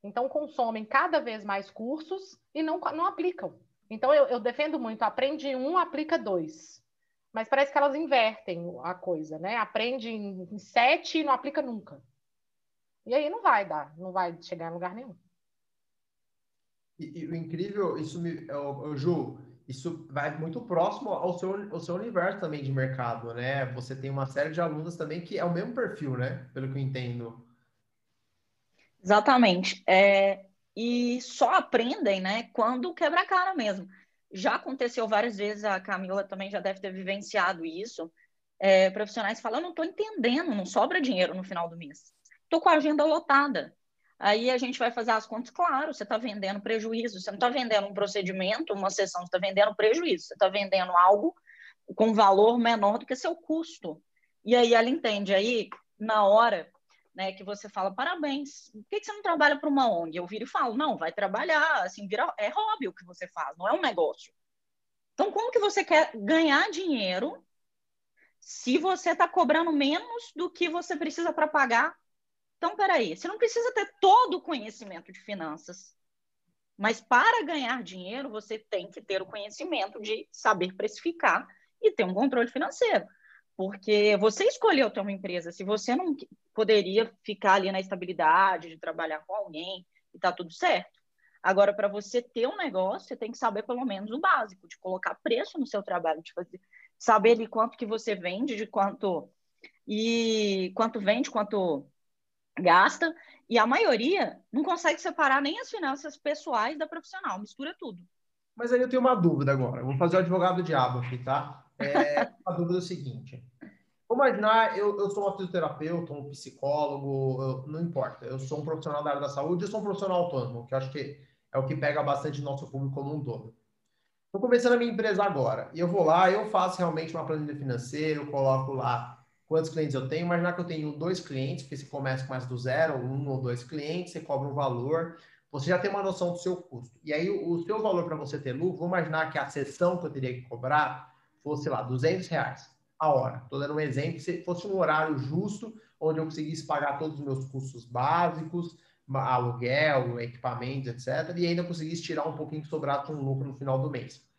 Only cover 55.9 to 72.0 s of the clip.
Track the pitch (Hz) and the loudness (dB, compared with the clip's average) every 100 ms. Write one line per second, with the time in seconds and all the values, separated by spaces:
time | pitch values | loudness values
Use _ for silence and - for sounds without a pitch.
55.9 | _ 214 214 202 214 233 190 156 _ _ | _ 0 4 8 8 6 2 -6 _ _
56.9 | _ _ - 190 190 196 202 208 202 190 | _ _ -8 -8 -8 -10 -10 -8 -4 -4
57.9 | 196 285 359 294 277 277 - - 214 214 | -2 -4 -2 -2 -4 -6 -14 -20 -20 -8
58.9 | 415 - 415 403 330 294 294 302 277 247 | -6 -6 -6 -2 4 4 4 2 4 4
59.9 | 170 165 165 180 208 247 359 254 220 302 | 2 -2 -6 -6 -8 -4 0 0 2 0
60.9 | 220 165 - 190 208 320 311 320 269 185 | 0 -4 -2 -2 0 2 4 4 2 0
61.9 | - 202 208 330 - 208 349 427 427 220 | -6 -6 -2 -2 0 -2 0 0 0 -4
62.9 | - 175 180 180 - 139 165 190 320 311 | -8 -20 -14 -10 -6 -8 -2 0 2 2
63.9 | 185 151 - - _ _ _ _ _ _ | 2 0 0 -16 _ _ _ _ _ _
64.9 | _ _ - 403 403 466 480 403 - - | _ _ 0 0 2 2 2 4 2 4
65.9 | 311 311 226 202 320 320 277 415 330 370 | 4 4 -2 2 4 6 4 2 -2 -2
66.9 | 262 190 185 269 - _ _ _ _ _ | 0 0 -2 -4 -8 _ _ _ _ _
67.9 | _ _ _ _ _ - - 247 277 349 | _ _ _ _ _ -18 -8 0 2 2
68.9 | 359 349 359 339 - 330 311 339 294 285 | 0 0 2 2 4 4 4 4 2 2
69.9 | 330 480 466 - 302 349 - 349 339 339 | 0 -4 -10 -10 -8 -8 -2 -4 -2 -6
70.9 | 330 320 311 339 320 302 302 269 233 302 | -6 -4 -2 -2 0 2 4 4 4 2
71.9 | - | -2